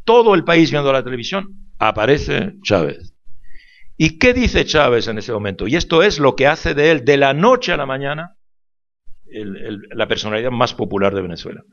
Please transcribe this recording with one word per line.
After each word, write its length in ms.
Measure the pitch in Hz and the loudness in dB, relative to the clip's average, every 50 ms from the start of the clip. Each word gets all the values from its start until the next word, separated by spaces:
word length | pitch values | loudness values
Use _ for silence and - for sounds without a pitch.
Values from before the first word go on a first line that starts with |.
| - | 0
todo 300 | - 226 240 233 220 196 | 4 4 6 6 6 4
el 80 | 175 - | 4 4
país 280 | - 170 165 165 135 | 4 4 4 4 4
viendo 200 | 143 147 143 139 | 2 0 0 0
la 120 | 135 131 - | 0 0 -2
televisión, 440 | 123 127 120 113 - 190 196 190 - - - - - - - | -4 -6 -8 -6 -6 -6 -8 -8 -10 -12 -16 -16 -16 -6 -2
aparece 760 | 107 110 - 107 107 120 143 - - - 143 - - - - - - | 0 0 0 2 2 2 2 2 0 -2 -2 -2 -4 -4 -8 -8 -2
Chávez. 500 | - 104 92 78 71 - - - - - _ _ - - - - - - - - - _ - - - - - | 0 0 2 2 -2 -4 -8 -14 -18 -20 _ _ -10 -10 -8 -8 -10 -10 -10 -12 -16 _ -20 -18 -14 -2 0
¿Y 200 | 147 160 - - | 0 0 0 2
qué 160 | - 247 247 | 2 2 4
dice 320 | 262 240 196 - 180 147 | 2 0 0 0 0 0
Chávez 420 | - - 156 143 127 120 113 101 113 | 0 2 2 2 4 2 2 0 -2
en 120 | 110 107 | -6 -6
ese 120 | 101 - | -6 -6
momento? 360 | 117 104 104 101 95 - 98 107 | -6 -4 -4 -6 -6 -4 -4 -2
Y 80 | 139 | -2
esto 260 | 170 - - 170 160 | -2 0 2 2 4
es 180 | 185 208 - 151 | 4 4 2 2
lo 160 | 143 131 - | 2 2 2
que 120 | - 131 143 | 4 2 2
hace 260 | 156 - - 165 151 | 2 0 -2 -4 0
de 180 | 143 147 165 | 2 2 4
él, 140 | 165 143 117 | 2 4 4
de 120 | 135 143 139 | 2 4 4
la 160 | 139 135 139 | 4 2 2
noche 380 | 147 185 240 262 247 - 185 | 2 4 4 4 2 2 -2
a 60 | 170 151 | -4 -4
la 80 | 139 | -4
mañana, 500 | 135 131 135 139 139 151 156 170 175 - _ _ _ _ _ _ _ _ _ _ _ _ _ _ - - - - - | -4 -6 -6 -6 -6 -6 -8 -10 -14 -18 _ _ _ _ _ _ _ _ _ _ _ _ _ _ -14 -14 -14 -16 -16
el, 280 | - 107 107 98 98 - | -14 -12 -10 -10 -10 -10
el, 220 | 104 113 107 101 - - | -10 -10 -10 -12 -12 -10
la 160 | - 110 110 98 | -6 -4 -2 -2
personalidad 440 | 110 101 107 107 107 110 117 127 | -2 -2 -2 -4 -4 -2 -2 -2
más 220 | 123 117 123 117 - | -2 0 -2 -2 -2
popular 400 | - 110 92 101 98 98 101 98 | -4 -6 -4 0 0 0 2 0
de 80 | 98 | 0
Venezuela. 400 | 90 87 85 - - - - - - _ | -4 -6 -8 -10 -12 -12 -14 -14 -18 _